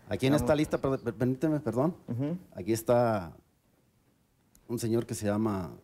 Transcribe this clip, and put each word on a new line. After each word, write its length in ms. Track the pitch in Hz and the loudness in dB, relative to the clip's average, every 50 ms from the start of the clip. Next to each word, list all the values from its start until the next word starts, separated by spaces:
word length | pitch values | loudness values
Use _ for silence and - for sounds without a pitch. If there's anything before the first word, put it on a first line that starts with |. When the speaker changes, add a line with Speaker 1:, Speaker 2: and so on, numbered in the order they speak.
| - - | -10 -6
Speaker 1:
Aquí 160 | 107 - 131 | -4 0 2
en 60 | 135 147 | 2 2
Speaker 2:
Vamos. 80 | 143 | 4
Speaker 1:
esta 140 | 120 160 151 | 4 4 2
lista, 240 | 147 156 151 170 - | 2 2 0 -2 -2
per-, 200 | - 135 135 - | -2 -2 -2 -2
per-, 140 | - 120 98 | -2 -4 -2
permíteme, 460 | 110 123 127 131 - 170 156 151 143 | 0 0 0 0 0 0 0 0 0
perdón, 360 | - 117 110 123 143 180 175 - - | 0 -2 0 0 0 0 -2 -4 -8
Speaker 2:
Ujú. 300 | - 117 120 143 151 175 180 - - - | -6 -4 -4 -2 -4 -4 -6 -10 -12 -12
Speaker 1:
aquí 180 | - 90 107 113 | -6 -2 -2 -2
está 600 | 110 - - 120 120 120 113 110 98 85 78 - - - _ _ _ _ _ _ _ _ _ _ _ _ _ _ _ _ _ _ _ _ _ _ - _ | 0 2 4 4 4 4 4 2 0 -2 -6 -12 -16 -20 _ _ _ _ _ _ _ _ _ _ _ _ _ _ _ _ _ _ _ _ _ _ -18 _
un 120 | - 120 113 | -8 -6 -4
señor 260 | 120 110 113 117 113 | -2 0 0 0 0
que 80 | - 117 | -2 -4
se 140 | - 104 | -2 0
llama 440 | 101 101 107 110 110 101 95 85 - - - | 0 2 2 2 0 0 -2 -4 -6 -10 -14